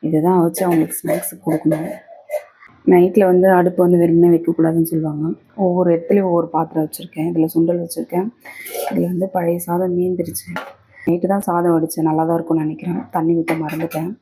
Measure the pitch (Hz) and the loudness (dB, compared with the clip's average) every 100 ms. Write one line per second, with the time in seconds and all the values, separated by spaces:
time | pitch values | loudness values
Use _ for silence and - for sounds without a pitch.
0 | 160 160 165 185 170 170 185 165 160 - | 0 0 4 4 2 0 0 0 0 -4
1 | 175 170 - - - 160 156 156 160 - | -4 -4 -4 -8 -4 -2 0 -2 -4 -12
2 | - - _ - - _ - _ - 180 | -16 -20 _ -10 -10 _ -20 _ 4 4
3 | 180 214 190 180 190 185 175 175 180 175 | 6 4 4 4 6 4 2 2 4 4
4 | 170 170 175 170 170 165 165 165 165 165 | 4 4 6 4 2 0 0 2 0 -2
5 | 156 147 160 - _ - 190 175 180 170 | -4 -4 -6 -6 _ -2 0 2 2 2
6 | 170 202 190 170 165 156 160 160 156 - | 2 0 2 0 0 -2 -2 -4 -4 -6
7 | 170 - 160 170 160 165 165 175 170 165 | -16 -6 -4 0 0 2 0 0 -4 -10
8 | 165 175 202 - - - - - - - | -6 -4 -4 -8 -20 -18 -14 -8 -6 -2
9 | 175 180 185 185 170 175 175 175 185 180 | -2 -2 -2 -2 -2 -4 -2 -2 -2 -2
10 | 180 180 170 - - 170 - - _ _ | -2 -2 -6 -8 -10 -12 -12 -20 _ _
11 | - 175 180 196 202 175 175 165 160 - | -2 -2 0 -2 0 0 2 2 0 -2
12 | 160 156 160 170 165 165 156 156 175 175 | 0 0 0 -2 0 -2 -2 -6 -6 -8
13 | - 180 165 170 165 160 156 151 160 156 | -6 -2 0 0 0 -4 -4 -6 -6 -6
14 | 160 220 | -8 -10